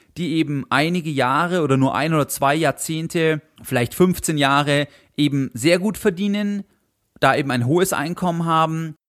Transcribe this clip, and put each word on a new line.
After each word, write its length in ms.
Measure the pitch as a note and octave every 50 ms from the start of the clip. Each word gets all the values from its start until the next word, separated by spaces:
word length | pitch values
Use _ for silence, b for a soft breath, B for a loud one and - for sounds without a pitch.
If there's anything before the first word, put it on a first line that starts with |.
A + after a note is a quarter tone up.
| b b b -
die 180 | F3 - E3
eben 300 | D#3+ D#3+ C#3 D3 C#3 C3 -
einige 400 | - C3 D3 E3 F3 F3+ D3+ D#3+
Jahre 520 | D3+ C3+ B2+ B2 C3+ D3 E3+ F3 F3 F3+
oder 160 | D#3+ C#3 C3+ C3+
nur 180 | C3+ C3+ -
ein 180 | G2+ C#3 D#3+ E3
oder 140 | D#3 C#3 -
zwei 280 | - - C#3 C3+ C#3+
Jahrzehnte, 880 | D#3+ E3 C#3+ C#3 - - - D#3+ D#3+ D#3+ D#3+ - F3 D#3+ D#3+ D#3+ D3+ - _ _ _
vielleicht 320 | - - C3+ B2+ B2 B2 -
fünfzehn 440 | - F3+ F#3 F3 - - - E3 D3+
Jahre 500 | C#3+ C3+ C#3 C#3+ D3 C#3 C#3+ C#3+ D3 C#3 b b b b b
eben 360 | - D3 D3 C3+ C#3 C3+ B2+ -
sehr 260 | A#2+ A2 D#3+ E3+ F3+
gut 180 | F3+ G#3+ F#3 -
verdienen, 640 | - G#3+ F3+ E3 G3+ G3+ G3+ G#3 G#3 G3+ G3+ G3+ G3 _ _ _ _ _ _ _ _ _ _ -
da 140 | - C3+ C3+
eben 160 | - D3 C#3
ein 140 | B2 B2 A#2+
hohes 280 | B2 C#3+ F3 F#3 F#3+ -
Einkommen 520 | - C#3+ D#3+ F3 - F#3 F3+ E3 E3 E3+
haben, 500 | E3 E3 D#3+ D#3+ D#3+ D#3+ D#3+ D#3+ D#3+ D3+ _ _